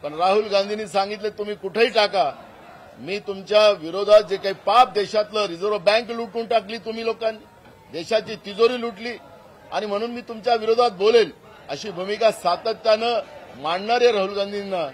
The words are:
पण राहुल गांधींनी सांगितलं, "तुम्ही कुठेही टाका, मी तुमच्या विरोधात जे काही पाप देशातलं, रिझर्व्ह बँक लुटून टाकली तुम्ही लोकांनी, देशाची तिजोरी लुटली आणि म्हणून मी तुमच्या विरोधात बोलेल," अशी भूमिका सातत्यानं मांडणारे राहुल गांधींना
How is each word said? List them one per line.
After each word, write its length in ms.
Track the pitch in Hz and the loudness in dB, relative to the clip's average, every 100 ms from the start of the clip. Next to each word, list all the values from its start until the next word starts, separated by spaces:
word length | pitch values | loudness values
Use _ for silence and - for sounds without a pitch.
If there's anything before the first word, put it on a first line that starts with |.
पण 120 | 143 | -10
राहुल 320 | 156 180 208 214 | 0 2 2 2
गांधींनी 400 | 196 202 214 214 | -2 -2 -6 -4
सांगितलं, 420 | 196 196 208 208 | -2 -2 -4 -8
"तुम्ही 260 | 208 208 | -8 -10
कुठेही 340 | 208 190 202 240 | -8 -6 0 2
टाका, 440 | 220 202 202 151 - - - - - - - | 4 2 2 0 -2 -18 -20 -20 -20 -20 -16
मी 200 | 135 202 | -8 -8
तुमच्या 520 | 202 196 185 208 214 | -8 -10 2 4 4
विरोधात 520 | 196 160 180 202 214 | 2 -4 -6 6 6
जे 140 | 208 196 | 6 -4
काही 180 | 196 | -4
पाप 380 | 190 - 220 254 | -4 2 4 4
देशातलं, 540 | 185 196 214 208 214 202 | 2 -2 -2 -2 -2 -4
रिझर्व्ह 320 | 165 202 208 | -4 -4 0
बँक 320 | 180 214 226 | 2 2 0
लुटून 360 | 233 233 233 226 | -8 -6 -6 0
टाकली 320 | 233 196 226 | 0 -2 -10
तुम्ही 260 | 226 226 | -8 -6
लोकांनी, 400 | 226 220 226 220 - - - - - | -6 -4 -4 -6 -16 -20 -20 -20 -14
देशाची 420 | 151 165 220 202 | -12 -2 -2 -2
तिजोरी 460 | 208 196 196 233 247 | -12 -12 2 2 2
लुटली 360 | 233 190 226 220 - - - - - | -6 -8 -12 -12 -16 -20 -20 -20 -8
आणि 140 | 175 208 | -6 -4
म्हणून 240 | 202 233 | -4 -4
मी 100 | 240 | -8
तुमच्या 340 | 240 226 208 | -12 -6 0
विरोधात 360 | 233 220 226 240 | 0 2 2 2
बोलेल," 400 | 185 202 233 185 - - - - | 4 4 6 4 -2 -20 -20 -12
अशी 220 | 147 214 | -10 -10
भूमिका 400 | 170 185 208 220 | -8 -6 2 2
सातत्यानं 880 | - 175 175 226 220 226 214 233 233 - - - 120 | 2 -2 0 -2 -2 2 2 2 -2 -4 -16 -20 -10
मांडणारे 540 | 147 175 208 240 240 | -4 -4 0 4 4
राहुल 220 | 214 190 | 4 -2
गांधींना 540 | 202 202 202 196 185 147 | -2 -4 -6 -6 -4 -6